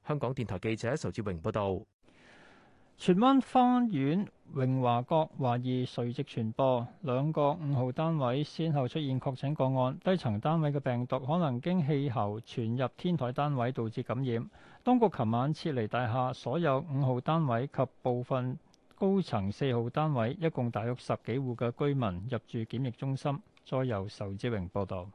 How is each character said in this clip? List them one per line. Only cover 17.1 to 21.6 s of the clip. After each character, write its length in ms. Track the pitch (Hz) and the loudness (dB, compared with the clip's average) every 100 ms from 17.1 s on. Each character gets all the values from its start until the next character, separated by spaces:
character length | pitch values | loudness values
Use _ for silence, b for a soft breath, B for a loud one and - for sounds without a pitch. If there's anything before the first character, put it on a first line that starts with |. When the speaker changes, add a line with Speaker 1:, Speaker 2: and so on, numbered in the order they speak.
| 127 | 0
Speaker 2:
單 260 | - 160 147 | 0 2 2
位 180 | 117 139 | 0 0
及 160 | - 131 - | -2 -2 -2
部 180 | 131 123 | -2 -2
分 340 | 123 131 123 127 _ _ _ - | 0 -2 -2 -6 _ _ _ -2
高 240 | 196 196 | 2 2
層 320 | - 110 95 | 2 0 -2
四 220 | - 143 | 0 0
號 160 | 120 117 | 2 0
單 240 | 147 156 | 0 0
位， 240 | 135 113 - | 2 0 0
一 80 | 165 | -2
共 200 | 147 120 | 0 -2
大 160 | 110 113 | -2 -2
約 100 | 123 | -4
十 180 | - 117 - | -4 -4 -2
幾 140 | 123 | -2
戶 160 | 131 | -2
嘅 160 | 117 | -2